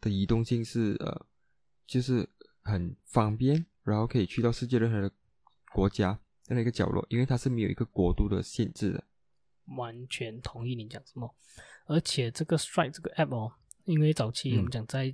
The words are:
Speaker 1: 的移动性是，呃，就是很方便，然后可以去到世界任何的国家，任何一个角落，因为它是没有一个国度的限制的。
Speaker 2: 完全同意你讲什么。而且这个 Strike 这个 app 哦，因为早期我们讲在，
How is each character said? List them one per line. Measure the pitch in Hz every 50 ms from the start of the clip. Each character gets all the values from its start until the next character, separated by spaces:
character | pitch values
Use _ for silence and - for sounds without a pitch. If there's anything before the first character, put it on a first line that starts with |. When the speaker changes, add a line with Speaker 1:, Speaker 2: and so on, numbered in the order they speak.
Speaker 1:
的 | - 113
移 | 101 95 98
动 | - 117 113 117
性 | - 127 117 113
是， | - - 117 113 104 98 -
呃， | - - - - - _ _ _ _ _ _ _ _ _ _ _ _
就 | - - 127
是 | 123 131 127 117 90 - _ - - _ _ _
很 | - - 104 92 87 85 - - _
方 | - - 123 107 107 107
便， | 113 127 131 147 160 165 - _ _
然 | - - 107
后 | 107 110
可 | 117 - 123
以 | 95
去 | - - -
到 | 117 120
世 | 117 - 127
界 | 117 123 117
任 | 113 117
何 | 110 104
的 | 98 98 - _ _ _ _ _ _ _ _ _ _ -
国 | - - 95 101
家， | - - 101 92 107 - - _ _ _ _
任 | - 123
何 | 123
一 | 113
个 | 120
角 | 117 - 101
落， | - - 95 - -
因 | 120 120
为 | 127
它 | 131 131
是 | 117 - 135
没 | 123 117
有 | 104 95
一 | 95
个 | - 117
国 | - - - 90 87 90
度 | - 107 101
的 | 101 92
限 | 90 - - - 113 -
制 | - - 104 95
的。 | - - - _ _ _ _ _ _ _ _ _ _ _ _ - 131
Speaker 2:
完 | 127 120 117 117 123 127 127
全 | - - 127 113 110 120
同 | - - - 120 117
意 | 123 127
你 | 117 107
讲 | 113 - - -
什 | - - 127
么。 | 117 113 - _ _ - - - - - - - _
而 | - 147 170
且 | - - - - 123 117
这 | - - 160
个 | - 170
Strike | 151 - - - 180 160 131
这 | 160 -
个 | - - -
app | - 156 139 131
哦， | 117 110 113 - _ _ - - _ -
因 | - 165 151
为 | 151 151
早 | 156 - 117 113
期 | 120 - - 135 113
我 | 107
们 | 95 -
讲 | - 113 110
在， | - - 135 131 135